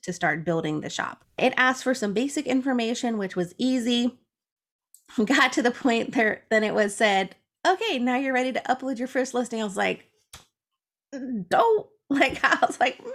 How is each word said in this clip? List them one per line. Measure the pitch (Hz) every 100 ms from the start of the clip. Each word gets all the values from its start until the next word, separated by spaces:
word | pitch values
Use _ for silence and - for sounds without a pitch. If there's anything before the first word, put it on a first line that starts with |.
to | -
start | 175 160 156
building | 160 165 160 151
the | -
shop. | - - - _ -
It | 254
asked | - 254 254
for | 254
some | 254 208
basic | 202 277 302
information, | 294 262 269 247 226 240 240 220
which | 190 185
was | 175 -
easy. | 254 254 233 240 240 - _ _ _ _ _
<laughs> | _ _ - - -
Got | 208 277 262
to | 294
the | 240
point | - 262 226 -
there, | 247 214 - -
then | 220
it | 214
was | 214 202
said, | - 214 196 190 - _ _
"Okay, | 339 370 453 269
now | 247 262
you're | 269
ready | 254 262
to | 233
upload | - 254 254 233
your | 254
first | 269 262
listing." | 240 240 226
I |
was | 214 202
like, | 190 - _ _ _ - _ _ _ _ _ _ - 277 262 226 175
"Don't." | 254 466 427 -
<laughs> | _ -
Like, | 277 262 -
I | 262 285
was | - -
like, | 277 - 240